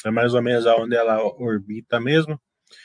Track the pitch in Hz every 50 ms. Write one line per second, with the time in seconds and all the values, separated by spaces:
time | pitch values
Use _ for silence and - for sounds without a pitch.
0 | - 110 110 117 120 120 123 123 117 123 123 120 113 117 117 117 113 120 120 117
1 | 117 113 110 110 110 101 104 113 123 117 110 104 98 104 107 113 - _ 120 117
2 | 117 131 151 160 156 151 151 - _ _ _ _ _ _ - -